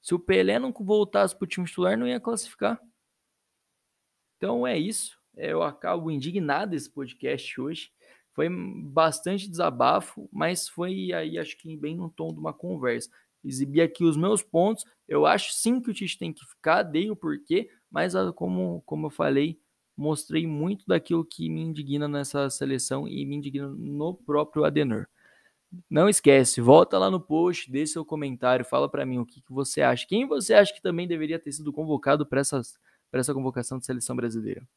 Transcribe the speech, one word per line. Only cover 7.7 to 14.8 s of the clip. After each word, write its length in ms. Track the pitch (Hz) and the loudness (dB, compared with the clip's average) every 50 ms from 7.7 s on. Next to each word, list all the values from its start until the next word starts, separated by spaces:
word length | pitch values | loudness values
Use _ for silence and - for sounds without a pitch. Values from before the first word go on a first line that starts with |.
| 165 165 - - _ _ _ _ - _ _ _ | -8 -10 -12 -16 _ _ _ _ -20 _ _ _
Foi 160 | _ - 151 170 180 180 175 185 190 - 156 | _ -2 -2 -2 -2 -6 -8 -10 -10 -12 -14
bastante 680 | 147 135 165 160 160 151 - - 180 190 202 190 208 | -2 2 4 4 4 2 -2 -4 -4 -4 -4 -6 -8
desabafo, 800 | 170 165 175 165 131 120 - 127 156 196 - - - - - - | -6 -2 -2 -2 0 2 2 4 4 2 0 -4 -16 -18 -18 -14
mas 380 | - - 156 165 185 175 - - | -6 -4 -2 -2 -2 -4 -6 -8
foi 420 | - - 175 180 190 190 190 180 | -8 -6 -6 -6 -4 -6 -4 -4
aí, 280 | 180 165 160 156 160 170 | -4 -4 -4 -6 -6 -8
acho 180 | 160 160 - _ | -8 -8 -12 _
que 180 | - 165 160 | -14 -14 -12
bem 200 | 151 147 151 160 | -8 -8 -8 -8
no 160 | 175 180 165 | -8 -10 -10
tom 200 | 160 - 160 160 | -8 -8 -8 -8
de 80 | 160 156 | -8 -6
uma 140 | 151 160 160 | -8 -8 -8
conversa. 560 | _ - 175 185 156 127 127 117 117 120 - _ _ _ _ _ _ _ | _ -8 -8 -8 -4 -2 -2 -2 -2 -6 -10 _ _ _ _ _ _ _
Exibi 380 | 131 135 131 139 135 139 160 | -10 -4 -4 -4 0 4 4
aqui 220 | 170 165 165 - 175 | 4 4 2 2 2
os 120 | 165 156 | 4 4
meus 280 | 147 165 190 214 202 - | 4 2 2 2 0 -2
pontos. 420 | _ - 165 175 208 226 - | _ 2 4 4 4 2 -2